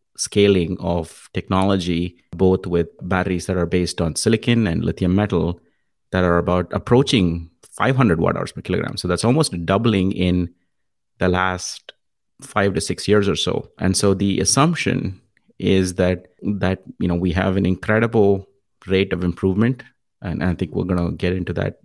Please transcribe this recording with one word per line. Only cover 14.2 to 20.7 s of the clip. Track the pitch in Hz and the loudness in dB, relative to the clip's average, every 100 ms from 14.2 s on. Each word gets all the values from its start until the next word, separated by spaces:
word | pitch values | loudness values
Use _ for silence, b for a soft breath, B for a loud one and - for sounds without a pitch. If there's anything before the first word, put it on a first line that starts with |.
| 101 - | 0 0
assumption | 95 131 160 160 - 87 90 95 _ _ _ - | 0 2 2 0 -2 -2 -4 -8 _ _ _ -4
is | 92 95 92 90 | 0 2 2 0
that, | 90 90 - - | 0 0 -6 -10
that, | 101 101 92 95 - - | -6 -2 -2 -4 -8 -6
you | 90 | -2
know, | 87 | 0
we | 90 | 0
have | 85 95 95 | 0 0 2
an | 95 | 0
incredible | 90 - 110 113 117 101 95 - _ _ _ 92 | 0 0 0 2 2 4 2 -4 _ _ _ -2
rate | 95 98 | 0 0
of | 87 | -2
improvement. | 87 - 95 95 117 127 - _ _ _ | -2 0 0 2 0 -2 -10 _ _ _
And | 92 69 | -8 -2
I | 85 | -2
think | 82 92 | -2 -4